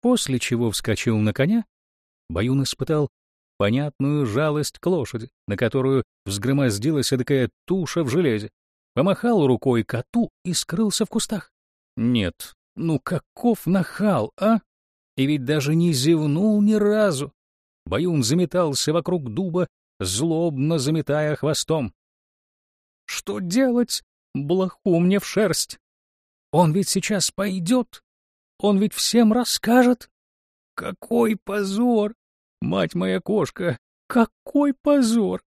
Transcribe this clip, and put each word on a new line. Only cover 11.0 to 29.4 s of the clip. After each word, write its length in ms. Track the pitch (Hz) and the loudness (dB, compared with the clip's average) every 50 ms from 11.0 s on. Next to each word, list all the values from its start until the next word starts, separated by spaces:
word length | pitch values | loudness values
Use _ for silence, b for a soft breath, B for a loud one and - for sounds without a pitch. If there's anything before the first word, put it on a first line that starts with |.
| 220 | -4
в 40 | - | -2
кустах. 440 | - 226 - - 226 185 - _ _ _ _ _ _ _ _ _ _ | -2 -4 -4 -4 -6 -8 -8 _ _ _ _ _ _ _ _ _ _
Нет, 580 | - 113 120 123 117 98 87 - _ - - - _ _ _ _ | -2 0 0 2 2 0 0 -4 _ -18 -20 -20 _ _ _ _
ну 240 | - 165 165 160 139 | -6 -2 -2 -2 -2
каков 680 | _ - 185 147 _ _ _ - - 240 220 - - | _ -4 -6 -6 _ _ _ -2 0 0 0 0 0
нахал, 680 | 160 180 196 165 - - - 202 214 185 131 107 - _ - | 0 0 0 0 -2 -4 -2 0 0 2 0 -2 -4 _ -2
а? 200 | 190 214 226 214 _ _ _ _ _ _ _ _ _ _ _ | 0 2 2 2 _ _ _ _ _ _ _ _ _ _ _
И 100 | - 135 | -2 0
ведь 180 | 139 151 147 127 | 0 0 -2 -2
даже 300 | 120 151 156 135 143 156 | -2 -2 -2 0 0 0
не 180 | 165 170 175 | 2 2 2
зевнул 680 | 160 127 123 156 170 156 151 147 143 165 202 220 214 208 | 0 2 2 2 2 2 2 0 0 2 2 2 2 4
ни 140 | 208 208 214 | 4 4 2
разу. 580 | 208 208 208 208 214 214 202 160 127 143 139 _ _ _ _ _ _ _ _ _ _ _ | 2 2 2 2 2 2 0 0 -2 -6 -10 _ _ _ _ _ _ _ _ _ _ _
Баюн 360 | 78 92 113 165 180 165 147 | -4 -4 -2 0 0 0 0
заметался 680 | 123 110 143 175 180 - - 180 175 156 139 - - - | 0 2 2 0 0 0 0 0 0 0 0 -2 -2 0
вокруг 400 | 156 170 151 - 180 175 139 117 | -2 -2 -2 -2 -4 -4 -4 -6
дуба, 360 | 104 127 196 185 160 180 175 - _ _ _ _ _ _ | -6 -4 -4 -2 -2 -2 -4 -4 _ _ _ _ _ _
злобно 760 | 98 92 95 107 143 170 165 160 170 170 147 127 135 156 170 160 | -6 -4 -2 -2 0 0 0 0 0 0 0 0 0 0 0 0
заметая 580 | 127 143 160 160 147 - 139 151 151 151 151 | 0 0 -2 -2 0 -2 -2 0 0 -2 -2
хвостом. 580 | - - 151 151 - - - 160 160 131 95 _ _ _ _ _ _ _ _ _ _ _ _ _ _ _ _ _ _ _ _ _ _ _ | -2 -2 -2 -2 -2 -2 -2 -2 -2 -2 -6 _ _ _ _ _ _ _ _ _ _ _ _ _ _ _ _ _ _ _ _ _ _ _
«Что 320 | - - - - - 202 208 | -12 -12 -10 -8 -8 -8 -6
делать, 640 | 190 170 175 247 269 254 233 240 240 - - - _ _ _ _ _ _ _ | -6 -2 0 2 2 2 2 0 0 0 -4 -10 _ _ _ _ _ _ _
блоху 640 | - 143 143 175 190 185 180 - _ _ 208 175 170 | -8 -2 0 0 0 0 -2 -4 _ _ 2 2 4
мне 220 | 175 180 196 202 | 4 4 2 2
в 60 | - | -2
шерсть? 520 | - - 190 220 185 165 - - _ - _ _ _ _ _ _ _ _ _ _ _ _ _ _ _ | -2 0 0 0 2 0 -2 -4 _ -10 _ _ _ _ _ _ _ _ _ _ _ _ _ _ _
Он 220 | - 156 180 160 | 2 2 2 4
ведь 160 | 151 196 196 - | 2 0 0 0
сейчас 420 | - 196 - - 214 190 160 - | -2 -2 -2 -2 -2 -2 -2 -4
пойдет, 720 | _ - 196 208 190 190 165 170 247 254 233 _ - - _ _ _ _ _ _ _ _ _ _ _ _ | _ -4 -4 -4 -4 -4 -2 0 0 0 0 _ -10 -20 _ _ _ _ _ _ _ _ _ _ _ _
он 200 | - 208 202 190 | 0 2 2 2
ведь 140 | 214 - | 2 0
всем 400 | - - - - - 233 240 214 | -2 -2 -4 2 4 4 4 6
расскажет. 760 | 214 247 | 4 2